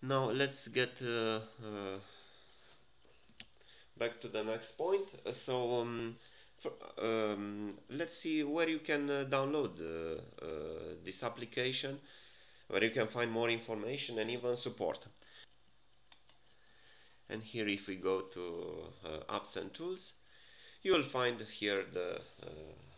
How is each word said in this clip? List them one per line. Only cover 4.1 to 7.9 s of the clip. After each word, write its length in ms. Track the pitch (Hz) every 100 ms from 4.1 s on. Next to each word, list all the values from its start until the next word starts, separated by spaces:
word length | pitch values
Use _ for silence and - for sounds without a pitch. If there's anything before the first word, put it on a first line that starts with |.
| -
to 80 | 117
the 140 | 107
next 320 | 110 113 - -
point. 260 | 165 196 196 -
Uh, 80 | -
so, 500 | 123 - 127 123 120
um, 340 | 117 117 117 117 - - - -
for, 100 | - - - -
um, 760 | 113 113 107 101 104 104 104 95 -